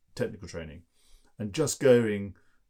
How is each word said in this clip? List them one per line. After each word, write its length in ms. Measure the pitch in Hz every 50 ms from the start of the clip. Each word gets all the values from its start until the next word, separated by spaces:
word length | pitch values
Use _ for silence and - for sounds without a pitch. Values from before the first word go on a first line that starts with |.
| _ _ -
technical 340 | - 120 107 107 92 92 87
training, 340 | - 85 80 78 73 80 - _ _ _ _ _ - - _ _ _ -
and 140 | 104 104 101
just 260 | 156 151 123 - -
going, 560 | - 131 123 120 117 107 104 101 101 98 - - _ _ _ _ _